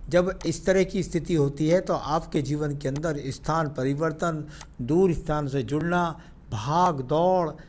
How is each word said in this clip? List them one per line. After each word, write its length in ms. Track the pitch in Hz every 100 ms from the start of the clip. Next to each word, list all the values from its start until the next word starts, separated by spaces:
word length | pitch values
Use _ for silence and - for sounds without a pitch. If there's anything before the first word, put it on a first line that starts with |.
| -
जब 280 | 175 185 180 165
इस 200 | - -
तरह 180 | 190
की 200 | 185 202
स्थिति 320 | 151 170 143 165
होती 320 | 139 139 156
है, 140 | 180
तो 120 | 185
आपके 480 | 160 135 160 165 165
जीवन 360 | 131 147 151 143
के 100 | 139
अंदर 340 | 139 165 143 131
स्थान 420 | - - 160 151
परिवर्तन, 760 | 139 135 139 160 151 175 156 147 - - -
दूर 320 | 123 165 190
स्थान 340 | 147 - 151 143
से 160 | 139
जुड़ना, 560 | 113 147 170 180 170 151 - - -
भाग 480 | 107 117 165 180 143
दौड़, 480 | 123 151 180 185 160 -